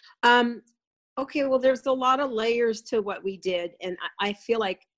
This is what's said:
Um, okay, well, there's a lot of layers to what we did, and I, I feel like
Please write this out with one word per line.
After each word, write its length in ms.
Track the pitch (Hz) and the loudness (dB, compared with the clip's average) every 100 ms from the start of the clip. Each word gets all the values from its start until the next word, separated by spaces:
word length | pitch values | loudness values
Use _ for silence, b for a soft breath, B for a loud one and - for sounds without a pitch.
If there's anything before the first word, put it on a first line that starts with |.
| B B | B B
Um, 400 | 240 247 240 233 - _ _ _ _ - | 4 6 4 -4 -14 _ _ _ _ -8
okay, 260 | 269 302 | -6 -2
well, 140 | 277 262 | 0 2
there's 260 | 254 254 | 2 0
a 80 | 269 | 0
lot 260 | 262 254 262 | 0 2 2
of 120 | 277 | 0
layers 500 | 220 226 233 233 220 | -2 0 0 0 -2
to 180 | - 226 | -4 -4
what 200 | 202 190 | -2 -6
we 140 | 196 190 | -6 -6
did, 380 | 185 180 175 - | -4 -4 -4 -8
and 160 | 185 185 165 - | -10 -8 -10 -6
I, 100 | 202 | -6
I 40 | |
feel 260 | 208 - 226 | -4 -4 -2
like 280 | 202 185 _ | -2 -4 _